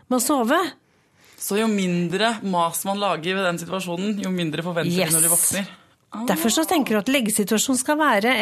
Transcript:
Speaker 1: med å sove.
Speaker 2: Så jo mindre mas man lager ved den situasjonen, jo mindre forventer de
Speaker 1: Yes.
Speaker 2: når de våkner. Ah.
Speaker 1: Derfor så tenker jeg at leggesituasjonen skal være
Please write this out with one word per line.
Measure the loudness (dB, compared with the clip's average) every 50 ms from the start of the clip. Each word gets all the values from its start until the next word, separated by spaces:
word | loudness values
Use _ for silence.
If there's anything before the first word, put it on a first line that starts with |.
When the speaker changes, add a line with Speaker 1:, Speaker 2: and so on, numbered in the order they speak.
| _ _
Speaker 1:
med | -2 0
å | 2
sove. | 2 2 2 2 2 2 2 2 -2 -6 -12 _ _ _ _ _ _ _ _ _ -20 -18 -12
Speaker 2:
Så | -8 -4 -2 0
jo | 0 2
mindre | 0 0 0 0 0 0 0 0 0 0 0 0 0 -2 -4
mas | -2 0 2 2 0 0 -4 -4
man | -4 -2 -2
lager | 0 0 -2 -2 -2 -2 -2 0
ved | 0
den | 0 0 -2
situasjonen, | -6 -6 -6 -6 -4 -4 -4 -4 -2 -2 -2 -2
jo | -2 -2 -2
mindre | -2 -2 -2 -2 -4 -4
forventer | -2 -2 -2 0 0 2
de | 0 2
Speaker 1:
Yes. | 2 2
Speaker 2:
når | 2
de | 2 2 2
våkner. | 2 2 0 0 -2 -4 -6 -10 -20 _ _ _ _ _ _ -10
Ah. | -8 -2
Speaker 1:
Derfor | -2 0 0 2 0
så | 0 0 0
tenker | 2 2 0 2 2 0
jeg | 0 0
at | 0
leggesituasjonen | 0 0 0 0 0 0 0 0 0 0 2 0 0 -2
skal | 0 0 0 2
være | 4 4 4 4 4 2 2 2